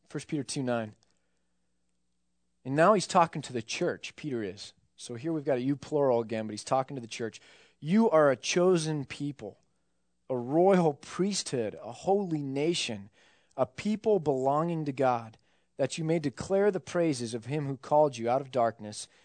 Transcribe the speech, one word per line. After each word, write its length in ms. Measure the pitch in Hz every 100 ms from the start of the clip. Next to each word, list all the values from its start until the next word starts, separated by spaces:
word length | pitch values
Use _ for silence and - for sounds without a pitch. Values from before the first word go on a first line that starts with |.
| _
First 180 | 151 -
Peter 160 | 151
two 200 | 131 147
nine. 320 | 127 120 107 - _ _ _ _ _ _ _ _ _ _ _ _ _ _ _ _ 131
And 100 | 143
now 200 | 175 214
he's 100 | -
talking 380 | 190 165 160
to 100 | -
the 80 | 127
church, 540 | - - 170 95 - -
Peter 280 | 156 120
is. 300 | 101 101 - - _ -
So 160 | -
here 180 | 117 156
we've 140 | 160 143
got 140 | 127
a 20 |
you 140 | 131 143
plural 460 | - 151 139 120
again, 260 | 110 113 110
but 60 |
he's 100 | 107
talking 320 | - 131 135 139
to 60 |
the 60 | 113
church. 320 | - 113 - - - _ _
"You 300 | 147 208 226
are 220 | 156 147
a 40 | 127
chosen 720 | - 180 180 180 156 151 131
people, 540 | - 143 139 104 - _ _ _ _ _ _ -
a 80 | 127
royal 600 | 120 156 185 185 165 135
priesthood, 800 | - - 190 190 - 131 107 90
a 80 | 107
holy 500 | 117 175 196 190 156
nation, 720 | 139 135 156 175 - 104 98 _ _ _ _ -
a 120 | 127
people 520 | - 208 214 226 202
belonging 640 | 151 131 131 147 170 165 147
to 60 |
God, 460 | 135 131 120 113 - _ _ _ -
that 220 | 135 -
you 40 |
may 140 | 160 165
declare 540 | 147 - - 196 202
the 80 | 185
praises 560 | - 175 165 127 117 120
of 100 | 113
him 220 | 151 139
who 100 | 135
called 400 | - 147 151 117
you 100 | 117
out 140 | 131
of 80 | 139
darkness 580 | 131 117 - 107 104 - _